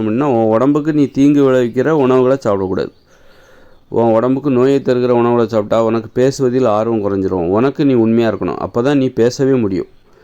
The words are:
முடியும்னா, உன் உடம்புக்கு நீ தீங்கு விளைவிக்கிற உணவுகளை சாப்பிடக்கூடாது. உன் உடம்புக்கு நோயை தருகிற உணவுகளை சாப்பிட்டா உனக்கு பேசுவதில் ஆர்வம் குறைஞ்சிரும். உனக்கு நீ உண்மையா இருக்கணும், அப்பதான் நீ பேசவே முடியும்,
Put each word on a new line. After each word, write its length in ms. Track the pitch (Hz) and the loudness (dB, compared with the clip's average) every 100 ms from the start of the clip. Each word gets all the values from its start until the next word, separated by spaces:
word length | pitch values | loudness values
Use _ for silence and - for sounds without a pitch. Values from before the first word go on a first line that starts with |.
முடியும்னா, 300 | 110 113 147 | -4 -2 0
உன் 180 | 113 113 | 0 2
உடம்புக்கு 420 | 110 135 147 151 | 2 2 0 0
நீ 140 | 151 139 | 0 0
தீங்கு 360 | - 143 143 | 2 2 4
விளைவிக்கிற 480 | 135 127 123 120 131 160 | 4 2 0 -2 0 0
உணவுகளை 400 | 127 131 127 139 | 2 2 2 0
சாப்பிடக்கூடாது. 560 | 120 101 95 95 71 - _ _ - - - - - - _ | 0 -2 -2 -4 -6 -10 _ _ -20 -20 -20 -20 -20 -20 _
உன் 220 | 113 117 | -2 2
உடம்புக்கு 380 | 110 123 135 143 | 2 0 -2 0
நோயை 280 | 123 131 139 | 0 2 0
தருகிற 320 | 135 123 123 | 0 -2 0
உணவுகளை 360 | 120 120 120 110 | 2 2 0 0
சாப்பிட்டா 360 | 113 107 113 | -2 -2 0
உனக்கு 240 | 113 113 110 | 0 -2 -4
பேசுவதில் 520 | - 131 135 131 127 123 | -2 -2 0 -2 0 0
ஆர்வம் 360 | 104 110 113 | 0 0 -2
குறைஞ்சிரும். 460 | 101 98 95 92 85 | -2 -2 -2 -2 -2
உனக்கு 360 | 101 131 143 | 0 0 0
நீ 100 | 143 | 0
உண்மையா 340 | 123 113 117 113 | 2 2 2 0
இருக்கணும், 320 | 98 90 - | -2 -6 -6
அப்பதான் 320 | 92 120 127 | -6 -4 0
நீ 140 | 143 131 | 0 -2
பேசவே 460 | 127 117 - 135 | 0 -2 0 0
முடியும், 360 | 135 104 92 - - _ _ | 0 0 -4 -8 -14 _ _